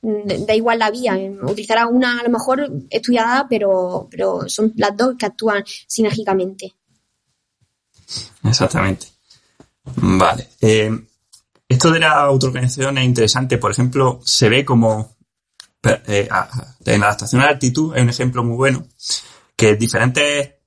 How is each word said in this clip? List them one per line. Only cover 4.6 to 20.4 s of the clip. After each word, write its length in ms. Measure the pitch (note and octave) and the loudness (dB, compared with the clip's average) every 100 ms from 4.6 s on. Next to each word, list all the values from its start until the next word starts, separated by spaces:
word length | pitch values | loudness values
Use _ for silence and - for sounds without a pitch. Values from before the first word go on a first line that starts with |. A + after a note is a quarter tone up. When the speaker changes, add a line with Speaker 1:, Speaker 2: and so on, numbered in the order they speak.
| A3 A3 | -2 0
Speaker 1:
las 200 | G#3 G3+ | -2 0
dos 180 | B3+ B3 | -2 -2
que 80 | G#3 | -6
actúan 360 | - A3 G3+ A3 - - | -4 -2 -2 -4 -16 -12
sinérgicamente. 880 | - A3 G#3+ G3+ F#3+ F#3 G3 F#3+ _ _ _ _ _ _ _ _ _ _ _ _ _ - - - _ | -2 -2 -2 -2 -2 -2 -8 -18 _ _ _ _ _ _ _ _ _ _ _ _ _ -16 -16 -16 _
Speaker 2:
Exactamente. 640 | A2 A#2 F#2 - F#2+ F#2 - _ _ _ _ _ - _ - - | -2 0 0 0 -2 -2 -8 _ _ _ _ _ -20 _ -10 -2
Vale. 520 | F#2 F#2 F2+ A#2+ - _ | 0 2 2 0 -8 _
Eh, 300 | A2+ A2 G#2+ A2 - _ _ - _ _ _ | 2 4 2 -4 -8 _ _ -20 _ _ _
esto 220 | B2+ E3 | 2 4
de 100 | E3 | 4
la 120 | D#3+ D3+ | 4 4
autoorganización 800 | C#3+ C3+ C3 B2+ B2+ C3+ C3+ C#3 | 4 2 0 -2 -4 -2 -2 0
es 60 | |
interesante. 540 | B2+ B2 A2 B2+ C3 B2 | 0 2 2 2 0 0
Por 120 | G#2 | 0
ejemplo, 480 | G2+ B2 C3 C3 B2 | 0 0 2 0 0
se 240 | - - A2 | -2 2 4
ve 160 | B2 | 4
como, 520 | C3+ B2 A2+ G#2+ G#2+ _ _ _ _ _ - _ | 4 4 4 0 -6 _ _ _ _ _ -20 _
eh, 440 | - - - G2+ - | 0 0 0 -2 0
a-, 440 | F#2+ F#2+ B2 - - | -2 -4 -8 -12 -12
en 160 | - G#2 | 0 2
la 60 | G#2 | 2
adaptación 340 | G#2 G2+ B2+ | 0 -2 2
a 40 | C#3+ | 2
la 40 | |
altitud 400 | C#3 C3 B2+ D#3+ | 2 0 0 -2
hay 80 | C#3+ | 2
un 60 | B2 | 0
ejemplo 320 | A#2+ B2+ B2 | 2 -2 -2
muy 140 | A#2+ A#2 | -4 0
bueno, 300 | C3+ B2+ - _ - - - - _ | 0 0 -8 _ -10 -10 -10 -20 _
que 220 | - A2 G#2 | 2 2 4
diferentes 800 | A2+ A#2+ A#2+ B2 D3 D3 | 0 0 0 0 0 -2